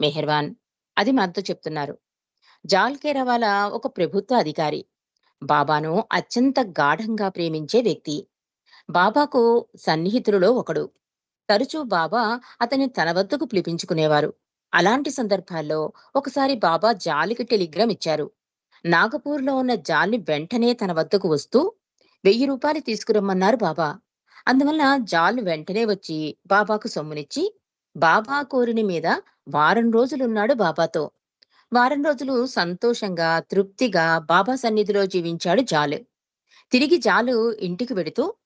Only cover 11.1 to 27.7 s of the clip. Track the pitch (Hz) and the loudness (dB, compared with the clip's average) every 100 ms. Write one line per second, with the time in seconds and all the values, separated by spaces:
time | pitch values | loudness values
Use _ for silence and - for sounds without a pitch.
11.1 | _ _ _ - 208 269 320 262 185 160 | _ _ _ -2 0 0 -4 -4 -2 0
12.1 | 214 220 240 - - 233 269 269 214 165 | 0 -2 -4 -10 -8 -2 -2 -2 -2 0
13.1 | 170 196 285 330 190 170 165 - 165 156 | 0 -2 -2 -2 -2 -2 -4 -4 0 2
14.1 | 147 147 - _ _ _ 170 175 254 294 | 2 0 -4 _ _ _ 2 4 2 -2
15.1 | 277 220 190 180 170 151 156 156 - _ | -4 -2 -2 -2 -8 -4 -4 -4 -8 _
16.1 | 269 277 285 269 262 180 165 214 214 175 | -4 -4 -2 -2 0 0 2 2 0 -2
17.1 | 147 170 233 240 220 175 156 233 180 165 | -2 -2 -4 -2 -2 -2 0 0 0 -2
18.1 | 151 143 - _ _ _ _ 170 170 208 | -2 -4 -10 _ _ _ _ 0 2 2
19.1 | 294 285 294 262 262 254 220 156 156 175 | 0 -4 -4 -2 0 0 -2 0 0 0
20.1 | 233 165 147 160 240 240 240 196 160 151 | -2 -2 -4 -2 0 0 0 -2 -2 0
21.1 | 202 185 147 - 240 370 - _ _ _ | 0 2 -2 2 0 0 -4 _ _ _
22.1 | _ 190 226 285 269 294 311 - 214 - | _ 2 4 2 0 -2 -2 -4 -6 0
23.1 | 214 196 185 190 240 175 156 156 185 _ | 0 0 2 2 2 0 -2 -4 -6 _
24.1 | _ _ - - 262 285 311 277 277 208 | _ _ -6 0 2 2 2 2 2 0
25.1 | 170 170 247 190 160 156 196 226 202 - | 2 2 0 -2 -4 -4 -2 -2 -2 -4
26.1 | 156 151 - - 196 208 214 220 180 151 | -6 -6 -10 2 2 4 -2 -4 -8 -8
27.1 | 151 143 269 392 - _ | -8 -8 -4 -6 -6 _